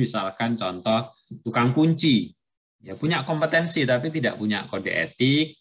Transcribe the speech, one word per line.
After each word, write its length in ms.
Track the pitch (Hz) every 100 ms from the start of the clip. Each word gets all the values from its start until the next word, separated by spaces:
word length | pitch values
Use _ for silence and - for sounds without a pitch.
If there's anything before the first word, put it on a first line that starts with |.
misalkan 560 | 123 107 95 - 117 117
contoh 560 | 92 90 110 113 123 - - -
tukang 320 | 117 117 123 143
kunci, 560 | 165 160 160 113 87 - _ _ _ _
ya 160 | - -
punya 260 | 151 160
kompetensi 640 | 135 156 156 165 170 160
tapi 240 | 127 123 160
tidak 320 | 156 123 -
punya 240 | 107 104 -
kode 240 | 110 95
etik 640 | 82 82 - 131 143 156 -